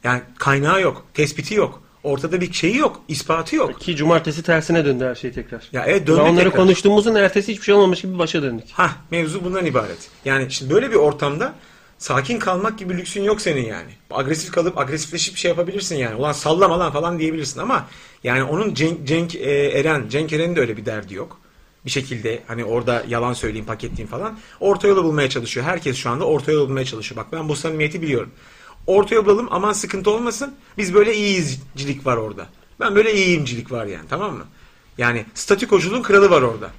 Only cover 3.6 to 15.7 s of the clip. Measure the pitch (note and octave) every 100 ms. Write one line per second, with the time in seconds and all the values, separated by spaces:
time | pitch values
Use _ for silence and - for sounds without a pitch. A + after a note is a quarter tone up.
3.6 | A#3 - - D#3+ D3+ E3 E3 D3+ E3 E3
4.6 | D#3 E3+ C#3+ B2+ B2+ A#2+ B2+ B2 A#2 A#2
5.6 | - C3 A2 F#3+ D#3 D#3 D3+ F3 F#3 F#3
6.6 | F#3+ F3+ G3+ G#3 G#3+ A3 G3 G3+ G3+ G#3
7.6 | - G3+ F#3+ F3 F#3+ F3+ E3+ E3+ C#3+ A#2
8.6 | - - F3 C#3+ - E3+ D#3+ F3+ F3+ F#3+
9.6 | F3 B2+ G#2 E2+ - - - C3+ C3 -
10.6 | C3 F3+ C4 A3 D3 C#3+ D3 D3 B3+ -
11.6 | - - _ _ - C3+ C3+ A#3+ G#3 F#3
12.6 | G#3 A3 F3+ F3+ F3+ G3+ G3 G#3+ G3 D3
13.6 | A#2 F#2+ D#2+ - _ - C3+ D#3 - -
14.6 | E3+ F3+ C3+ D#3 - E3+ - F#3 F3 E3+
15.6 | F3